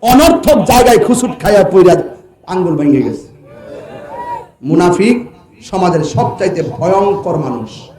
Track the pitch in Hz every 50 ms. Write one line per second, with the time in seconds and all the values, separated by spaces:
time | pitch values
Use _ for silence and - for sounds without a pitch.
0 | - 233 254 269 311 330 339 - - - 302 - - - 247 247 - - 240 202
1 | - - 240 240 - 233 - - - 208 208 202 185 - - 190 180 180 170 -
2 | - - - - - - _ _ _ - 180 185 180 170 160 143 147 143 139 131
3 | 117 - - - - - - - - - - - - - - - - - - -
4 | - - - 960 - - - - - - _ _ - 135 160 - 175 175 175 -
5 | 196 226 240 240 - - - - _ _ _ _ - - - 185 185 180 165 160
6 | 151 - - 220 240 220 - - 196 180 - 170 160 - - - 156 175 190 196
7 | 196 202 196 196 - 180 170 156 151 131 123 120 110 104 - - - - -